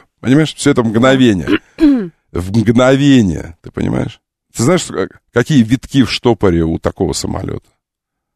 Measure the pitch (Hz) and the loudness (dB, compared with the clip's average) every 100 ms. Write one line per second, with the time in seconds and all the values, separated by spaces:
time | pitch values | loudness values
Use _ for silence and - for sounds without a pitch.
0 | - _ 117 143 156 - 143 139 117 110 | -10 _ 0 0 0 -2 0 0 0 2
1 | 131 135 123 95 76 302 _ - 302 254 | 2 4 2 2 -2 -4 _ 0 2 2
2 | 175 _ _ - 90 113 104 117 127 135 | -4 _ _ -8 -4 -2 2 2 4 2
3 | 143 131 98 73 82 - - - 98 123 | 4 4 2 -2 -10 -18 -14 -8 -4 -4
4 | - - _ _ _ - 120 175 - 85 | -6 -12 _ _ _ -4 0 0 -2 -8
5 | 95 _ _ 120 123 143 110 127 - 139 | -8 _ _ -2 2 2 2 0 -2 0
6 | 107 - 123 113 98 85 82 82 82 - | 0 0 -2 0 0 0 -2 -4 -6 -4
7 | 82 - - 85 - - _ _ _ _ | -4 -4 -6 -8 -8 -10 _ _ _ _
8 | _ _ _ | _ _ _